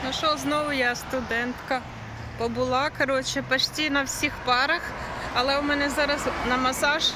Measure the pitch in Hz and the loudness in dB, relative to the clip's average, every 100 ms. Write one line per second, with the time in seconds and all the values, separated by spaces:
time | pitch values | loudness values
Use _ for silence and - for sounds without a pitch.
0 | 262 269 320 302 269 302 302 277 247 240 | -4 0 0 0 0 0 0 2 0 0
1 | - 262 226 226 247 247 - 254 - - | -4 -4 -2 -2 -2 -4 -2 -4 -4 -12
2 | - - - - 233 233 254 254 294 - | -12 -10 -10 -4 -2 0 2 2 0 0
3 | 277 262 262 277 254 262 - - 302 277 | 2 2 0 -4 0 2 2 0 2 2
4 | 269 - 294 - - 247 277 339 - - | 0 0 -2 -2 0 2 4 2 -2 -8
5 | - - - 240 254 277 285 285 285 277 | -8 -6 -4 0 2 2 2 2 2 2
6 | 285 285 - - 233 254 254 262 294 302 | 2 2 0 -2 0 2 2 2 2 4
7 | - | 0